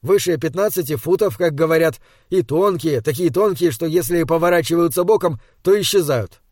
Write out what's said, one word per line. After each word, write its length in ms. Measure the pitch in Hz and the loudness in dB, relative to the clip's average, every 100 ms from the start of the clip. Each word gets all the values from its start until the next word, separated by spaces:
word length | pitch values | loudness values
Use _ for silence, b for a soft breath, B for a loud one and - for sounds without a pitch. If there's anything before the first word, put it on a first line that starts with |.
выше 340 | - 196 185 160 | 2 0 0 -2
пятнадцати 600 | 160 175 214 185 139 147 | -4 -2 -2 -2 -4 -6
футов, 420 | 156 185 202 - | -2 0 0 0
как 160 | 175 | -2
говорят, 460 | 143 160 160 160 - b b b | 0 0 2 0 -2 b b b
и 140 | 185 | -2
тонкие, 600 | - 151 202 180 156 135 | 0 0 0 0 -2 -2
такие 280 | 110 135 175 | -2 -2 -2
тонкие, 400 | 156 208 180 175 | 2 0 2 -2
что 160 | 123 165 | -2 -2
если 380 | 165 170 175 | -2 0 -2
поворачиваются 800 | 160 165 170 175 - 170 170 160 | 0 0 2 2 2 0 0 0
боком, 360 | 180 214 180 135 b b | 2 2 0 -4 b b
то 180 | 175 208 | 2 2
исчезают. 600 | 190 202 151 131 98 _ _ | 2 0 0 -2 -4 _ _